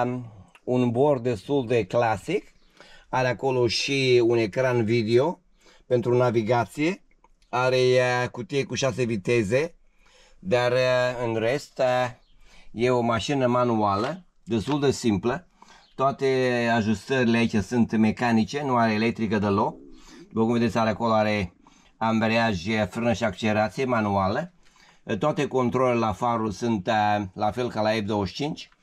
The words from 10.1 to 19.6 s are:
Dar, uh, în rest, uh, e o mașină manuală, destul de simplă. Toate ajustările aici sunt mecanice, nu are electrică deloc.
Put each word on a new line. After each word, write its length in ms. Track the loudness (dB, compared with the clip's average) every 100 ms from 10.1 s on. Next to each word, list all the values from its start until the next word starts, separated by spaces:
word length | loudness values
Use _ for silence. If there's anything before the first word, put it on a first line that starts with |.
| -20 _ -16
Dar, 320 | -2 0 2
uh, 540 | 2 2 2 0 -2 -4
în 100 | -2
rest, 440 | 0 -2 -4 -2
uh, 400 | 0 2 -2 -6 _ -20 -20 -20 -14
e 160 | -2 2
o 100 | 2
mașină 460 | 2 0 0 0 2
manuală, 800 | 2 2 2 2 0 -2 -6 -14 _
destul 360 | -6 -4 -2 0
de 120 | 0
simplă. 560 | 0 0 0 0 -4 -8 _ -20 -20 _ -2
Toate 320 | -2 0 0 2 2 0 2 0
ajustările 640 | 0 -2 -2 0 2 2
aici 180 | 2 0
sunt 420 | 0 0 0 2
mecanice, 680 | 0 0 0 2 0 -4 -2
nu 100 | 0
are 180 | 2
electrică 460 | 0 -2 -2 -2 0
deloc. 360 | 0 0